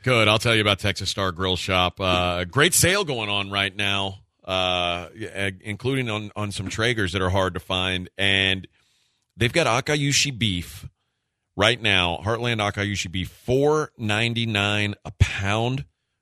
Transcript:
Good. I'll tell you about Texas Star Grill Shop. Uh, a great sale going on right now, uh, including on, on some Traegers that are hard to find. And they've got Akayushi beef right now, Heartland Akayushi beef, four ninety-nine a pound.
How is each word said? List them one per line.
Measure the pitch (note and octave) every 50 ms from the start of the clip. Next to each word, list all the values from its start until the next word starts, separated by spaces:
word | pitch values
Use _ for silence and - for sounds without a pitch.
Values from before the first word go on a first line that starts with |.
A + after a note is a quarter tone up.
| -
Good. | B2+ B2+ A2+ G#2+ G#2+
I'll | G#2+ A2+
tell | - A#2+ A2+
you | A2
about | G#2 G#2 G2+ -
Texas | - G2+ F#2+ - G2+ -
Star | - G#2 G2 F#2
Grill | E2 E2 F#2+ F#2 F2+
Shop. | E2+ - G2 F#2+ F#2 F2+ F2 - -
Uh, | G2 F#2 F2+ F2+ F2+ F2+ F2 F2
a | F2+
great | F2 F2+ C3 D3+ F3+ -
sale | - - E3+ F#3+ G#3 G3+
going | D3 C3+ A2+ G#2+ G#2
on | G2+ G2+ G2 G2
right | G2+ G2+ G2 G2 F#2
now, | G#2 G2+ G2+ G2+ G2 G2 G2 F#2+ - - _ _ _ -
uh, | F#2+ F#2+ F#2 F#2 F#2 F2+ F2+ F2+ F2 F2 F2 F2 - - A2+ A2 F2 - F#2 G2 G2 F#2+ F#2
including | - A2 G#2 - - B2+ C3+ C3+ B2+ A#2
on, | G#2+ G#2+ G#2+ G2+ -
on | G2+ G#2 G2+
some | F#2 - F#2+ F#2
Traegers | - - A2+ A#2+ B2 A2+ G2 F2 E2+
that | G2
are | F#2 F#2
hard | F#2+ G2 F#2 F#2 E2+
to | F2
find. | - - F#2 F#2 F#2 F#2 F#2 F2+ F2+ - _ -
And | G2 G2 G2 G2 G2 F#2+ F#2+ F#2+ F2 - _ _ _ _ _ _ _ _ _ _ _ _ _
they've | - A#2 B2
got | - E3+ D#3+
Akayushi | A#2+ A2 B2+ - - D3+ D3+ C#3+ C#3+ C3+ - - C#3+ C3 G2+
beef | A#2 G#2+ F2+ F2 E2+ - - - - - _ _ _ _ _ _ _ _ _ _ _ _ - -
right | G2+ A2 B2 A2
now, | A2+ G#2+ G2 F#2 F2+ F2 E2 - D#2+
Heartland | G#2 A#2 A2+ A#2+ A#2+ A#2 G#2+
Akayushi | G#2 G2+ - G#2 G2+ G#2 G2+ F#2 - F2+
beef, | E2 F#2 F2+ -
four | - - - - B2+ C3+ C#3 D3+ D3+ D#3 D3+ - _ -
ninety-nine | A#2 G#2 G#2 G#2+ A#2 A#2 A#2 A#2 A#2 A2+ G#2+ G2+ G2+ G#2 G#2 G#2 G#2 G#2 G2+ - -
a | - - -
pound. | - - - - G2 G2 G#2 A2 A#2 A#2+ C3 C#3 C#3+ - _ _ _ _ _ _